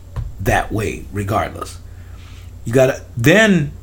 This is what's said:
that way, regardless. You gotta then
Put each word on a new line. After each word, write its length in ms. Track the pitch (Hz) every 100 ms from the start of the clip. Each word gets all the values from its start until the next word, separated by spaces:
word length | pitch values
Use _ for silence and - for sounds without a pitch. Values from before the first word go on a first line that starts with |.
| - - - -
that 320 | 98 101 -
way, 340 | 104 98 64 -
regardless. 680 | 101 98 104 80 - - - - - - - - - - - -
You 80 |
gotta 280 | 123 131 - - -
then 560 | 120 190 220 180 143 -